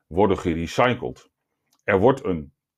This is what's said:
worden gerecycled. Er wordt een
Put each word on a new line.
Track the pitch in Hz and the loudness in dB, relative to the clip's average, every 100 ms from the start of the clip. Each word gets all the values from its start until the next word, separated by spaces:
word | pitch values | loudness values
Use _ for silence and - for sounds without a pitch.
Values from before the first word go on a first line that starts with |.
| - | -8
worden | 80 104 92 | 0 2 2
gerecycled. | 90 82 82 - 123 117 64 - _ _ _ _ _ _ | -2 -4 -4 0 0 0 -6 -12 _ _ _ _ _ _
Er | - 98 | -2 2
wordt | 113 135 | 2 2
een | - 85 69 _ _ | -2 -6 -8 _ _